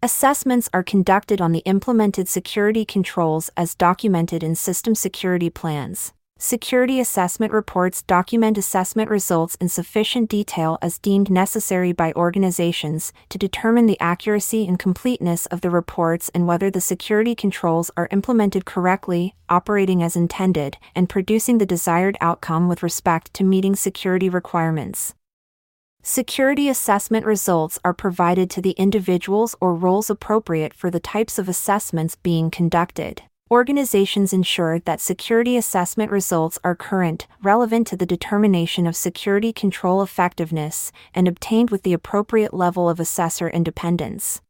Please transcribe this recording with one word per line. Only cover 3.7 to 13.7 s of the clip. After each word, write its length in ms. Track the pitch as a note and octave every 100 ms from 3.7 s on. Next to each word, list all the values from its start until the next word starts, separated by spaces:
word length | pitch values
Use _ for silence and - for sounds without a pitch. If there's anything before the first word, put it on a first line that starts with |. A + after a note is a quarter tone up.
documented 720 | - F3 F#3 A3 F3+ E3 E3
in 100 | D#3+
system 400 | E3 - F3+ -
security 560 | A3 F#3+ - F#3 F3+ E3+
plans. 640 | - E3 D3+ B2+ - - _ _ _
Security 640 | - A#3+ - B3+ B3+ C4
assessment 520 | A#3+ - F3+ - A3
reports 520 | G#3+ G#3+ - F3+ -
document 560 | - F3+ F3+ A#3 A3 G#3+
assessment 500 | G3 G3 F#3 - A3
results 460 | G#3+ - E3+ E3 -
in 120 | F3+
sufficient 640 | - F3 - G#3+ B3 A3
detail 480 | G#3 G#3 - D#3+ D#3+
as 160 | F3 -
deemed 320 | - G3 G3+
necessary 600 | F#3 F#3+ A3+ - F#3 F3+
by 200 | F3 E3
organizations 960 | D#3 F3 F3 F#3+ F3+ E3+ E3+ D3+ D#3 - - _
to 100 | F#3+
determine 480 | G3 - A3